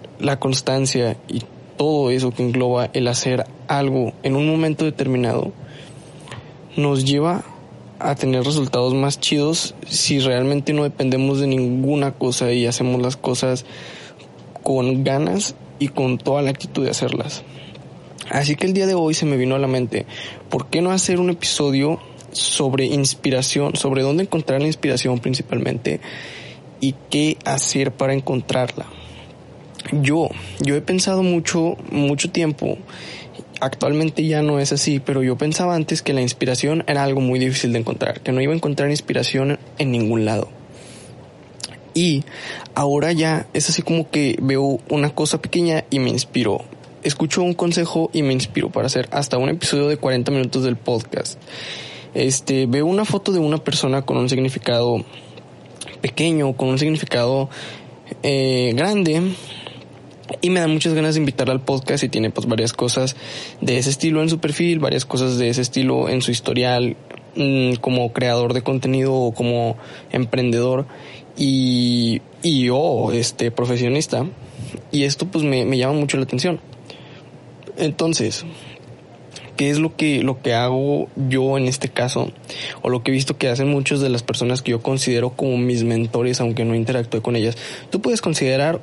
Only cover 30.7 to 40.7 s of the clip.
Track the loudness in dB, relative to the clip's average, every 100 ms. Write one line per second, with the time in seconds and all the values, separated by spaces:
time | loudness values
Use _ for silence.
30.7 | 0 2 2 2 2 4 2 2 0 0
31.7 | -2 -4 0 2 0 0 0 0 0 -4
32.7 | -4 -10 -16 -16 -16 -16 -18 -16 -6 -6
33.7 | 0 0 2 0 0 0 2 2 2 2
34.7 | 0 0 0 0 0 2 2 0 0 0
35.7 | 0 0 -2 0 0 0 0 -2 0 0
36.7 | 0 0 0 2 2 2 2 0 0 0
37.7 | 0 -2 -2 -4 -2 -2 0 2 0 0
38.7 | 0 0 0 -2 -2 0 0 0 -2 -6
39.7 | -4 0 2 2 2 0 0 -4 -12 -20